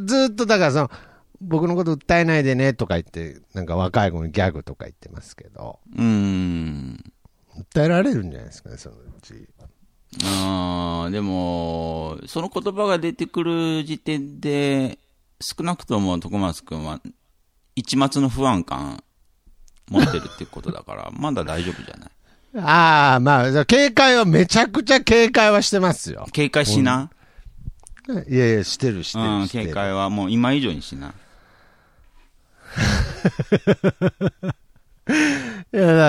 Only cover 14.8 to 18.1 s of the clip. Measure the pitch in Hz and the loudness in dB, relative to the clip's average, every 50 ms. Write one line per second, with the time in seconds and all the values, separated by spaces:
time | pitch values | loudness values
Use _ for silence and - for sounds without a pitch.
14.8 | 131 127 - - _ _ _ _ _ _ _ - - - - - 156 175 175 - | -2 -4 -6 -10 _ _ _ _ _ _ _ -14 -12 -10 -8 -6 -4 -4 -4 -6
15.8 | - - 123 104 98 92 90 85 - - - 101 95 90 80 - - - 80 78 | -4 -4 -2 0 0 0 -2 -2 -4 -6 -6 -4 -4 -4 -4 -6 -10 -12 -12 -10
16.8 | 78 78 76 - - - - _ _ _ _ _ _ _ _ _ _ _ _ - | -10 -10 -12 -12 -14 -18 -20 _ _ _ _ _ _ _ _ _ _ _ _ -10
17.8 | 117 - - 135 139 135 | -6 -2 0 0 0 2